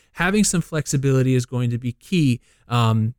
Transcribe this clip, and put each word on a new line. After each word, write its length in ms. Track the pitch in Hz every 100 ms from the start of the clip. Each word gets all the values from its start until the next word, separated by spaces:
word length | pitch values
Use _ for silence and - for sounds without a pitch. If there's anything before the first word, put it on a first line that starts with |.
| _
Having 300 | - 180 214
some 160 | 196 175
flexibility 720 | - 156 - 139 135 131 127
is 120 | 127 127
going 240 | 123 123
to 80 | 120
be 140 | 123
key, 480 | - - 185 139 117 - _ -
um, 460 | 120 113 113 110